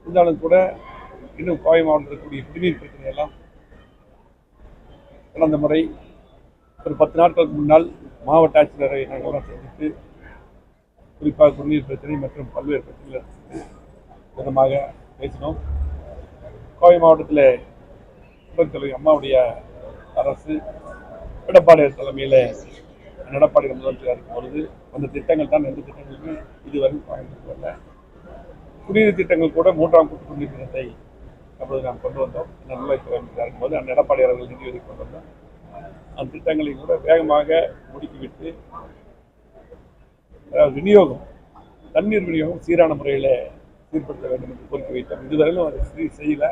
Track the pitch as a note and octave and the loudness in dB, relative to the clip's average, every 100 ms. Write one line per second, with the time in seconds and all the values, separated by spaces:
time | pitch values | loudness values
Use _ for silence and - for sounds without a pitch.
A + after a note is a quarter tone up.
0 | E3+ F3 F3 D#3 D#3+ F3+ F#3 - - - | 0 2 2 2 2 2 2 -4 -18 -20
1 | - - - - F3 D#3 D#3+ E3 D#3+ D3+ | -20 -20 -20 -10 -6 -2 4 4 4 0
2 | C#3+ C#3+ D3+ C#3 B2 D#3+ F3+ D3+ - - | -2 -14 -14 -14 -14 -4 -4 -4 -12 -14
3 | C3+ C3+ D#3 - - _ _ - _ _ | -12 -8 -8 -10 -20 _ _ -20 _ _
4 | _ _ _ _ _ _ - - - - | _ _ _ _ _ _ -20 -20 -20 -20
5 | - - _ D#3 D#3 D3+ D3 D#3 E3 - | -20 -20 _ -2 0 2 2 0 -2 -8
6 | - - _ _ _ _ _ _ D#3+ C#3+ | -20 -20 _ _ _ _ _ _ -10 0
7 | D3+ D#3+ E3+ E3+ D#3 D3 D3 D#3 E3+ - | 0 4 2 4 0 0 4 4 4 -10
8 | - - B2+ D#3 D#3+ D#3 D3 C#3+ C#3 C#3 | -20 -14 2 4 6 4 2 0 -4 -4
9 | C3 C3+ C#3 C#3+ - - C3 - D3+ - | -8 -10 -8 -8 -10 -18 -20 -8 -8 -8
10 | - - - - - _ _ _ _ _ | -20 -20 -20 -20 -20 _ _ _ _ _
11 | _ _ D3 C#3+ D3+ C#3+ C#3+ D3+ C3+ C3+ | _ _ -4 4 4 4 -4 -4 -4 -12
12 | C#3+ D3 C3+ D3 B2 C#3+ C#3 C3+ - - | -8 -8 -8 -10 -12 -10 -4 -6 -6 -20
13 | C#3 C3 - - - - - - - - | -14 -14 -14 -20 -18 -16 -16 -20 -20 -20
14 | - - _ - C3+ C3+ C3+ C#3 C#3 - | -20 -20 _ -12 -4 2 2 0 -6 -14
15 | - - C3+ - C#3+ E3 - - - - | -20 -12 -12 -8 -10 -8 -8 -6 -6 -8
16 | - - - - - - - - F3 F3 | -14 -20 -20 -20 -20 -20 -20 6 8 8
17 | E3 D#3 D#3 D3+ C3+ B2 - - - - | 8 6 4 4 4 4 -6 -20 -20 -20
18 | - - - _ _ - D#3 D3+ C#3 C3 | -20 -20 -20 _ _ -2 -2 -2 -8 -2
19 | D3+ D3 C3+ B2+ B2 A#2 - - - - | 2 2 4 2 2 -4 -16 -20 -20 -20
20 | - - C3+ C3+ D3+ D3+ - - - - | -8 -4 -4 -4 -8 -8 -8 -16 -18 -20
21 | - - - - - F#3+ E3 D#3+ C#3+ C3+ | -20 -18 -18 -12 4 6 8 8 6 -2
22 | C#3 C3+ C3+ C3 A#2+ G#2+ - - - - | -10 -8 4 4 4 -6 -18 -20 -20 -20
23 | - - C3 C#3 C#3+ D3 C#3 C3 C3 B2 | -20 -20 -10 2 4 4 0 -6 -8 -6
24 | B2+ A#2+ - A#2 B2+ D3 D#3+ - - C3+ | -6 -6 -8 -12 -8 -10 -10 -14 -16 -10
25 | C3+ C#3+ - D#3+ D3 D#3 D3 C4 - - | -8 -6 -2 -2 0 0 -2 -8 -14 -20
26 | - C3+ D#3 D#3 - - C3 C#3+ C3+ G2+ | -20 -16 -14 -14 -16 -20 -10 -2 -2 -2
27 | - - - C2+ - C2+ C#2+ - - - | -10 -14 -14 -20 -18 -14 -14 -14 -20 -20
28 | - - - - - - - - - G3+ | -20 -20 -20 -20 -20 -20 -20 -20 -2 2
29 | G#3+ F3+ E3+ E3+ D#3+ D#3 F3 E3 E3 E3 | 2 2 0 0 0 2 2 2 6 6
30 | D3+ D3 - C#3+ C#3 C3+ B2+ B2+ B2 - | 4 -4 -14 -10 -10 -12 -12 -10 -12 -16
31 | - - - - - - C3+ C3+ B2+ A#2+ | -20 -20 -20 -20 -20 -16 -8 -6 -6 -8
32 | B2+ C3 C3 D3 E3+ - - B2+ C3+ C3+ | -10 -6 -6 -6 -12 -16 -14 -12 -4 -6
33 | - B2 A#2+ A#2+ A#2 - B2+ D3+ C3 B2+ | -4 -8 -8 -8 -8 -6 -6 -6 -2 0
34 | - C3+ B2+ B2 B2 B2+ C3 B2 - - | 2 2 2 2 -6 -14 -14 -14 -16 -18
35 | A#2+ D#3 - - - - - - - - | -16 -18 -20 -20 -20 -20 -20 -20 -20 -20
36 | - - C3 D#3 E3 D#3 D3+ C3+ D#3 E3 | -20 -14 -14 -6 -4 -2 -4 -8 -4 -4
37 | D3 E3 D#3 D3 D3 D#3+ - - - C#3+ | 4 2 4 0 2 0 0 -8 -20 -18
38 | D3+ C3 C3 - D#3+ E3 - - - - | -16 -16 -18 -14 -16 -16 -20 -20 -20 -20
39 | - _ _ _ _ - _ A#4+ _ _ | -20 _ _ _ _ -20 _ -20 _ _
40 | _ _ _ - - - D3 C3+ F#3 G#3 | _ _ _ -20 -8 2 2 2 6 8
41 | D#3+ B2+ - - _ - - _ - D#3 | 6 0 -16 -20 _ -20 -20 _ -4 -2
42 | G3+ G#3+ F3 D#3+ D#3 F3+ - E3+ E3 D3 | 0 -2 -2 -2 -4 -6 0 4 4 2
43 | C#3 C#3 C3+ B2 - - - _ _ D#3 | -2 0 2 0 -2 -16 -20 _ _ -8
44 | C#3+ B2+ B2+ B2+ B2+ B2 - C#3 C3+ B2+ | -8 -12 -8 -8 -8 -18 -12 -12 -8 -10
45 | B2 - C3 D3+ D#3 F3+ D#3+ C3+ - D3+ | -10 -14 -6 2 2 2 -4 -4 -8 -6
46 | D#3 - D3 C#3+ D3+ | -10 -6 -6 -2 -4